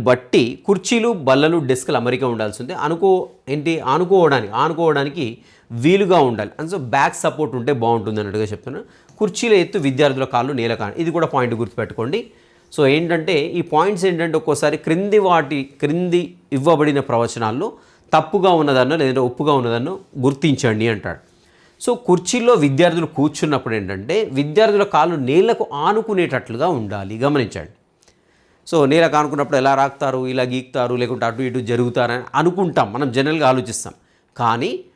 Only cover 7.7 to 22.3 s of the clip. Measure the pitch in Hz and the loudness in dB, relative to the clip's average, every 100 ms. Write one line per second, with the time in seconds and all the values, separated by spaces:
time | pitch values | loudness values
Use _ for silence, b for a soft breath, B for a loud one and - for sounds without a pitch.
7.7 | 135 117 117 104 107 101 104 104 104 - | 0 0 0 -2 -4 -4 -4 -4 -6 -12
8.7 | 151 - b b - 208 - 240 202 170 | -14 -14 b b -4 -4 -2 2 2 2
9.7 | 208 139 131 147 131 131 120 127 135 117 | 0 0 2 2 2 -2 0 -2 -2 -2
10.7 | 113 104 - 165 165 160 135 123 117 113 | -2 -6 -6 -4 -2 -2 0 -2 -2 -4
11.7 | - 110 - 117 202 233 b b b b | -6 -8 -6 -4 -6 -8 b b b b
12.7 | - 135 147 170 170 160 160 160 175 170 | 0 2 4 2 -2 0 0 0 -4 0
13.7 | 151 185 202 190 170 165 156 160 143 151 | 2 2 0 0 0 -2 -2 -2 0 0
14.7 | 151 160 165 202 208 190 170 139 143 135 | -2 -2 -2 2 2 4 2 2 -4 -6
15.7 | - 147 170 180 175 170 - _ 135 147 | -4 -2 -2 0 0 -2 -10 _ -2 2
16.7 | 156 151 139 135 117 117 120 110 123 214 | 2 2 0 0 0 -2 -2 -4 -4 -6
17.7 | - b b _ 156 156 202 185 170 147 | -10 b b _ 0 2 2 4 4 4
18.7 | 131 127 160 135 131 123 - 151 143 123 | 2 2 2 0 0 0 0 0 2 2
19.7 | 117 135 196 - 139 139 135 165 131 123 | -2 -4 -8 -12 -2 -2 0 0 2 0
20.7 | 107 113 107 - 80 _ b b b b | 0 0 -2 -6 -12 _ b b b b
21.7 | b - 240 - 175 180 | b -4 -2 2 0 0